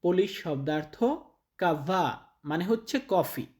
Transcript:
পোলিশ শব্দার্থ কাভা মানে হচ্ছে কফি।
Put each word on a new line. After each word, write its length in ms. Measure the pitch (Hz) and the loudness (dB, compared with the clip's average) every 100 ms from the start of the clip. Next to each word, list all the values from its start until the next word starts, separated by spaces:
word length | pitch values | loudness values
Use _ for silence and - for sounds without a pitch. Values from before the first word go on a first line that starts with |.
পোলিশ 400 | 175 180 202 - | 2 2 0 -2
শব্দার্থ 640 | 170 139 139 151 151 - 233 320 - _ _ _ | -6 -4 -2 -4 -4 0 0 0 -8 _ _ _
কাভা 680 | 180 151 139 185 147 - - _ | 0 0 0 0 0 -2 -12 _
মানে 200 | 147 156 | -4 -2
হচ্ছে 360 | 180 226 - 269 - | 0 -2 0 -6 2
কফি। 380 | 185 147 - - _ | 2 2 -4 -10 _